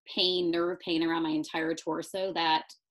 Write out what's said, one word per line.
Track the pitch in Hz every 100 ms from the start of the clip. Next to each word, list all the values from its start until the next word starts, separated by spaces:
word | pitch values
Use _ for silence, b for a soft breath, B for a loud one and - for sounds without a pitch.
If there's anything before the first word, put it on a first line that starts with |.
| -
pain, | - 185 180 170
nerve | 170 175 180
pain | - 165
around | 165 165
my | 160
entire | 156 151 165 160
torso | 165 - 160 170 196 190
that | 170 165 156 - - _